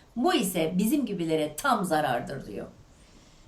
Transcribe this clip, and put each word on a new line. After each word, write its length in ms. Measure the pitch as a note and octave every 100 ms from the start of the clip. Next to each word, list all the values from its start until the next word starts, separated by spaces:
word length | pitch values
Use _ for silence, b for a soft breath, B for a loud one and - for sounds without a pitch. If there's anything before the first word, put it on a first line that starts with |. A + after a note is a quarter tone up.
| b A3+
Bu 180 | D#4+
ise 400 | E4 F#3 F3+ D#3+ F3+
bizim 280 | A3 D4 A3
gibilere 500 | F3 D#3+ D#3 D3+ -
tam 300 | C#4+ G#3+ E3+
zarardır," 640 | D#3 C#3+ A#2+ - C3+ A2
diyor. 200 | G2+ - - - b b b b b